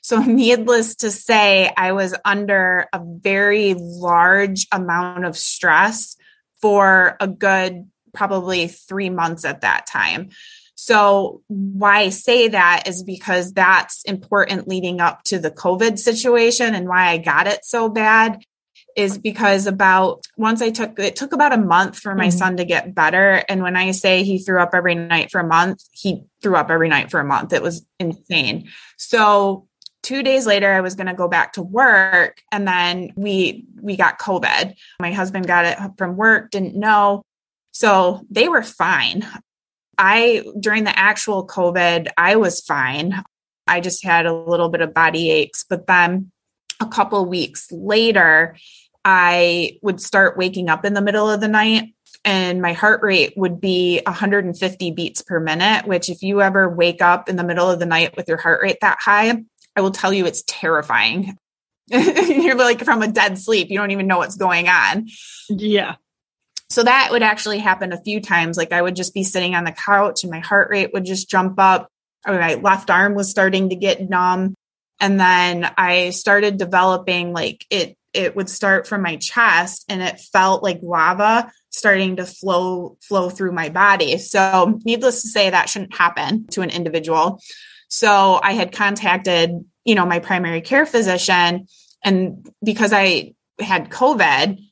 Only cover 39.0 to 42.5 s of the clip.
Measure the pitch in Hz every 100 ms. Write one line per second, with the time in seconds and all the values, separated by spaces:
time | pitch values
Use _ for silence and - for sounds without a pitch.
39 | 117 196 202 - _ _ _ _ _ -
40 | 190 220 233 226 - 208 208 220 208 -
41 | 202 208 - 196 190 - 175 180 175 170
42 | 160 - 175 214 190